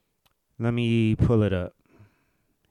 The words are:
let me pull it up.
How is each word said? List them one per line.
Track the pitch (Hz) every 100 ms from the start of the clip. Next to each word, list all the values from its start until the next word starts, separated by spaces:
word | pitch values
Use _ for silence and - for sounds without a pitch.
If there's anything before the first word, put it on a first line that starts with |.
| _ _ _ _ _ -
let | 117
me | 120 117 117 110
pull | 107 - 113
it | 101
up. | 90 90 - _ _ - _ _ _ _ _ _